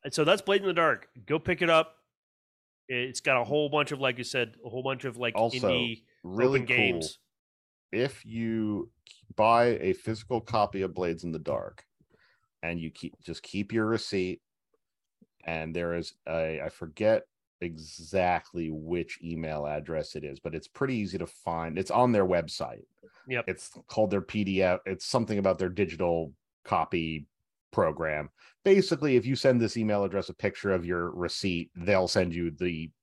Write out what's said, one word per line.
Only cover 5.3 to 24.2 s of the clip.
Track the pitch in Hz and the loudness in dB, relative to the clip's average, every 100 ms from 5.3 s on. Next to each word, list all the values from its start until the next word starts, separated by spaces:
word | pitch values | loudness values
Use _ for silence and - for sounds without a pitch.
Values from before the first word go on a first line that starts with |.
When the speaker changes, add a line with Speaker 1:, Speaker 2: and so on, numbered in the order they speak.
| - | 0
Speaker 2:
Also, | 113 127 123 | 0 2 2
Speaker 1:
indie | 123 120 113 _ _ | 2 0 -6 _ _
Speaker 2:
really | 87 95 123 135 | -10 2 4 4
Speaker 1:
open | 120 | 2
Speaker 2:
cool. | 123 | 2
Speaker 1:
games. | 117 87 78 - _ _ _ _ _ _ _ | 2 0 -4 -10 _ _ _ _ _ _ _
Speaker 2:
If | 98 131 127 110 | -2 -2 -4 -12
you | 113 113 113 107 104 - _ - - _ - | -6 -2 -2 -2 -2 -6 _ -20 -20 _ 2
buy | 107 117 120 113 | 6 6 6 4
a | 90 | 0
physical | 92 - 110 - 120 | 0 -2 -6 -2 -4
copy | 110 113 104 98 | 0 0 2 0
of | 95 85 | -4 -2
Blades | 90 82 | -2 -2
in | 87 | -4
the | 80 | -6
Dark | 78 67 50 - - _ _ _ _ _ _ _ | -4 -4 -4 -14 -20 _ _ _ _ _ _ _
and | 82 85 | -6 -6
you | 80 | -6
keep, | - 82 - | -10 -14 -12
just | - 82 | -12 -12
keep | - 95 101 | -8 -6 -2
your | 113 110 | 0 2
receipt, | 113 - 101 92 92 _ _ _ _ _ _ _ _ _ _ - | 0 -2 -2 -2 -4 _ _ _ _ _ _ _ _ _ _ -8
and | 82 80 82 | -6 -4 -4
there | 85 | -2
is | 85 82 - - | -4 -6 -12 -6
a, | 82 80 78 76 | -2 -2 -2 -8
I | |
forget | - 85 76 107 110 - _ _ _ | -8 -14 0 4 4 0 _ _ _
exactly | 87 80 78 - 82 95 90 87 - 87 80 | -10 -10 -16 -18 -4 0 2 2 -2 -8 -6
which | 78 78 87 82 - | -6 -4 -4 -4 -8
email | 82 82 80 76 73 | -8 -6 -4 -4 -4
address | 76 76 80 76 78 | -6 -4 -6 -4 -8
it | |
is, | 71 69 | -10 -10
but | 85 78 | -8 -10
it's | - | -12
pretty | - 139 123 | -4 -2 -2
easy | 101 90 | -2 -4
to | 82 | -8
find. | - - 82 82 80 | -8 -6 -4 -4 -4
It's | 95 | 0
on | 110 123 | 4 4
their | 113 92 | 6 4
website. | 87 80 - 62 57 - _ - _ - | 2 0 -6 -8 -8 -16 _ -20 _ -6
Speaker 1:
Yep. | 123 - | -6 -4
Speaker 2:
It's | - - - - | -6 -10 -20 -8
called | - 107 | 0 2
their | 98 | 2